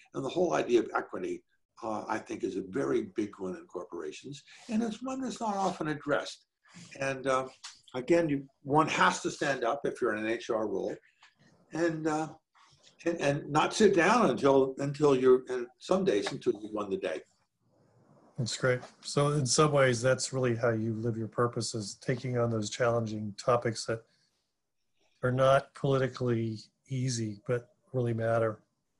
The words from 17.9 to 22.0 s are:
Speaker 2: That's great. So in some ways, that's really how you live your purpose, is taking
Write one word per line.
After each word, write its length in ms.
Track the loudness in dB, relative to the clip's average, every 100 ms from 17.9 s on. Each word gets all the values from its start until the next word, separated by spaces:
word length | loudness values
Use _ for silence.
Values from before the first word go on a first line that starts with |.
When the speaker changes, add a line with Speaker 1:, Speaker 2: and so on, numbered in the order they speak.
| _ _ _ _ -8
Speaker 2:
That's 200 | -6 -2
great. 240 | 0 0 -2 -18
So 280 | -6 0 0
in 160 | 2 0
some 260 | 4 4
ways, 300 | 6 4 4
that's 320 | 2 0 0
really 220 | 0 0 2
how 140 | 2
you 220 | 0 -2
live 240 | -2 -2 -4
your 120 | -4
purpose, 440 | 0 0 0 -4
is 220 | -6 -8
taking 420 | -8